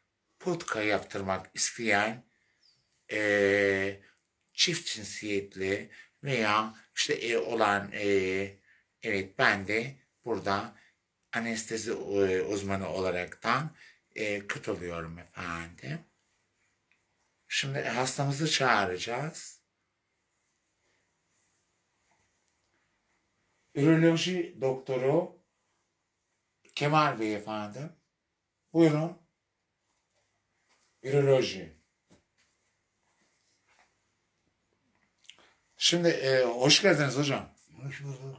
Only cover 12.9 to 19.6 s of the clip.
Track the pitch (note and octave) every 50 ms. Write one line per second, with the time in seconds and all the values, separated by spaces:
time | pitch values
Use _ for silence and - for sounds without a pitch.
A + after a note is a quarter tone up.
12.9 | E2 F#2+ F#2+ F#2 F2 F2+ F2 F2 - - - A2+ A#2+ C3+ D#3 D#3 - - - -
13.9 | - _ _ _ _ - G#2+ G#2 G#2 G2+ G2+ G2 - - - A2+ G2+ F2 F2 F2
14.9 | E2+ E2+ E2 E2 E2 E2+ - - _ F#2+ F#2 F2 E2+ E2+ E2+ E2+ F2 - - C2+
15.9 | - E3 - _ _ _ _ _ _ _ _ _ _ _ _ _ _ _ _ _
16.9 | _ _ _ _ _ _ _ _ _ _ _ _ - - - C#3 C3+ C3+ - C3
17.9 | A2+ B2 C3 C3 - - C#3 C#3 C#3 C#3 D#3+ D3+ - - C3+ B2+ A#2 G#2 G2 F#2
18.9 | F2+ F2+ - A2+ A#2+ C3 C#3+ E3 D#3+ - - - - -